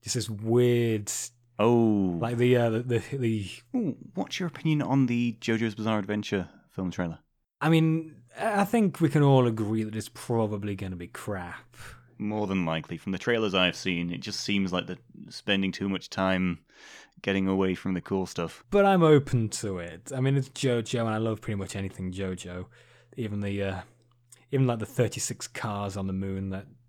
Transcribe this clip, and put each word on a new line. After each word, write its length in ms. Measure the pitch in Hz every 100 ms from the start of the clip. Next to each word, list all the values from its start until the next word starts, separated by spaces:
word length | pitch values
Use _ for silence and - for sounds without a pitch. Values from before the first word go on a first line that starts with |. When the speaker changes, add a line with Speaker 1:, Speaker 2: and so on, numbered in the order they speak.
Speaker 1:
just 140 | - 123
this 140 | 107
weird 800 | 104 110 117 123 120 117 110 101 - - _ _ -
Speaker 2:
Oh. 580 | 110 120 113 104 95 85
Speaker 1:
like 180 | 117 120
the, 180 | 123 123
uh, 140 | 117
the, 100 | 113
the, 340 | 123 117 - 139
the 300 | 117 110 95 - _ 254
Speaker 2:
Ooh, 220 | 202 - - -
what's 240 | - -
your 80 | 180
opinion 340 | - 160 151
on 240 | 95 135 131
the 280 | 120 120 113
JoJo's 340 | - 113 113 104
Bizarre 240 | 110 107
Adventure 500 | 98 107 101 101 87 - _
film 200 | - 90
trailer? 300 | 85 87 80 _ _ _ _
Speaker 1:
I 100 | 151
mean, 460 | 160 160 160 160 - - -
I 240 | - 202
think 380 | 202 240 202 -
we 80 | 160
can 120 | 147
all 240 | 143 135 123
agree 380 | 110 104 110
that 120 | 107 110
it's 140 | 107
probably 680 | - - 117 110 104 104 98
gonna 200 | 98 90
be 120 | 87
crap. 680 | - - 98 87 - - - - - - _
Speaker 2:
More 300 | 104 107 104
than 180 | 95 85
likely. 320 | 80 78 82
From 140 | -
the 60 | 92
trailers 360 | - 117 107
I've 220 | 95 90 -
seen, 360 | 95 87 87
it 100 | 87
just 180 | - 98
seems 300 | - 101 95
like 160 | 90 80
they're 100 | 90 _ - -
spending 420 | - - 98 95
too 180 | - 101
much 200 | 95 -
time 500 | - 95 92 92 85 _ - - - - -
getting 260 | - 98 95
away 280 | 95 95 90
from 180 | 95
the 80 | 92
cool 240 | - 98 92
stuff. 380 | - 82 - _
Speaker 1:
But 160 | 202 196
I'm 180 | 185
open 460 | 165 151 139 123 110
to 300 | - 104 92
it. 320 | 85 82 - 131
I 60 |
mean, 160 | 135 139
it's 120 | 131
JoJo, 520 | - 135 120 110 120
and 80 | 113
I 80 | 110
love 240 | 113 107
pretty 160 | - 101
much 180 | 95 98
anything 360 | 98 - 92
JoJo. 540 | 90 95 92 90 90 90 _ _ _ _ -
Even 240 | 110 101
the, 200 | 101 101
uh, 160 | 98 92 - _ _ _ _ - _
even, 140 | 139 131
like, 120 | 113
the 60 | 107
thirty-six 640 | - 117 - - - -
cars 500 | - 113 101 101 98
on 100 | 95
the 60 |
moon 360 | 95 98 95 98
that 140 | 95 98 -